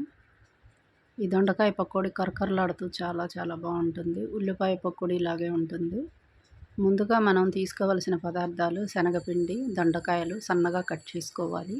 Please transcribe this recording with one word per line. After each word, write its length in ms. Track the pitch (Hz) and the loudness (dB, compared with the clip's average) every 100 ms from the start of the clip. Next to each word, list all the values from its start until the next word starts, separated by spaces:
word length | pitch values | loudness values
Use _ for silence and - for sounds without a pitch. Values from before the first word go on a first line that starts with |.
| 294 _ _ _ _ _ - _ _ _ _ - | -4 _ _ _ _ _ -20 _ _ _ _ -6
ఈ 80 | 190 | 0
దొండకాయ 380 | 185 196 185 208 196 | 4 4 4 2 2
పకోడీ 300 | 180 190 185 - | -2 0 -2 -2
కరకరలాడుతూ 680 | 185 - 196 190 185 175 180 - | -4 -2 0 0 0 -2 -8 -6
చాలా 260 | 175 170 175 180 | -6 -4 -6 -6
చాలా 200 | 170 165 | -6 -6
బాగుంటుంది. 580 | 170 175 170 165 170 180 220 214 | -4 -2 -2 -2 -4 -4 -4 -4
ఉల్లిపాయ 360 | 190 185 190 185 | -2 0 0 0
పకోడీ 340 | 185 175 180 180 170 | -2 -4 -2 0 0
లాగే 240 | 165 170 170 | -2 -2 0
ఉంటుంది. 420 | 165 165 170 202 320 - _ _ _ - - - | -2 -2 -4 -4 -8 -12 _ _ _ -20 -14 0
ముందుగా 340 | 196 196 208 226 208 | 4 4 4 4 6
మనం 180 | 185 185 190 | 4 4 0
తీసుకోవలసిన 580 | 190 - 196 185 185 175 | -2 0 2 2 0 -2
పదార్థాలు 600 | 175 175 175 175 170 180 202 | -2 -4 -4 0 0 0 -4
శనగపిండి, 640 | 190 175 175 175 175 170 214 262 185 | 0 2 2 0 0 0 -2 -4 0
దొండకాయలు 600 | 165 170 170 175 165 208 - | 2 2 2 0 0 -4 0
సన్నగా 340 | 180 175 180 180 | 2 4 2 -2
కట్ 140 | 160 - | -6 -6
చేసుకోవాలి. 680 | 175 160 - 170 175 180 247 | -8 -8 -4 -4 -4 -6 -8